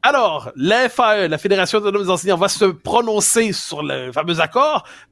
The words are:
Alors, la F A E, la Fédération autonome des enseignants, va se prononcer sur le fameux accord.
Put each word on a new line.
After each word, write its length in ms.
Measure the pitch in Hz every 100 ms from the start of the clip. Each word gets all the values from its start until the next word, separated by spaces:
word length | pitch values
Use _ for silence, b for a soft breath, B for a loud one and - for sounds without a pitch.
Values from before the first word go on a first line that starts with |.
Alors, 500 | 247 285 220 151 -
la 340 | - 143 226 254
F 120 | -
A 240 | 233 214
E, 20 | 180
la 100 | 156
Fédération 420 | 196 196 180 220
autonome 260 | 208 202
des 60 | 190
enseignants, 260 | 180 185 175
va 120 | 190
se 180 | - 196
prononcer 840 | 170 - 220 233 214 190 233 226
sur 300 | 185 - 147
le 300 | 151 135 127
fameux 280 | 123 160 165
accord. 440 | 160 - 233 202 - B B